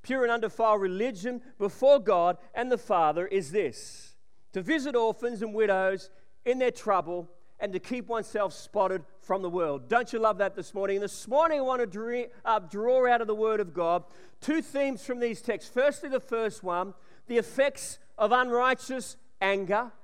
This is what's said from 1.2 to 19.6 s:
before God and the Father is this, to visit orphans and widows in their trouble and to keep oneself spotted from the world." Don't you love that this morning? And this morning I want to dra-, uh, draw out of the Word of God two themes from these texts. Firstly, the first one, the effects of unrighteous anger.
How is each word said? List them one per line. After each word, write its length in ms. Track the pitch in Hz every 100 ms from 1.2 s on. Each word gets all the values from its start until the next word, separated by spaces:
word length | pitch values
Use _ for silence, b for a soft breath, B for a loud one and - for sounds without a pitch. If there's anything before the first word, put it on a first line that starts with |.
| 220 247 B -
before 420 | 202 - 262 277
God 380 | 208 185 175 175 B -
and 160 | 247
the 60 | 240
Father 500 | - 185 160 156 185
is 240 | 196 143
this, 640 | 202 156 - - - - - - - -
to 80 | 190
visit 340 | 180 320 277 240
orphans 460 | 226 214 240 226
and 120 | 220
widows 560 | 214 214 190 190 190 - b b b 240
in 120 | 254
their 140 | 247
trouble 580 | 240 214 190 156 175 165 - - -
and 140 | 202
to 60 | 185
keep 280 | - 247 196
oneself 460 | 226 202 214 196
spotted 500 | - - 208 190 185 151 -
from 220 | - 196
the 80 | 180
world." 400 | 175 165 139 120
Don't 240 | 233 247
you 40 | 233
love 200 | 220 190
that 180 | 196 196
this 180 | -
morning? 220 | 202 196 196
And 80 |
this 240 | 202 - -
morning 320 | 269 330 294
I 40 |
want 180 | 262 254
to 40 | 233
dra-, 440 | 190 226 247 240 B 226
uh, 140 | 220
draw 520 | 175 202 233 254 247
out 80 | 240
of 80 | 220
the 80 | 214
Word 240 | 220 214
of 140 | 185
God 320 | 156 170 175 - B B -
two 220 | - 320
themes 440 | - 277 277 240 -
from 140 | 247
these 220 | 240 220
texts. 280 | - 202 -
Firstly, 380 | 247 285 285 294
the 140 | 262
first 420 | - 226 220 -
one, 300 | 180 175 190 - b b -
the 100 | 233
effects 640 | 226 - 269 - - - - -
of 140 | 208
unrighteous 840 | 247 254 240 254 254 - 262 - - - -
anger. 500 | 196 196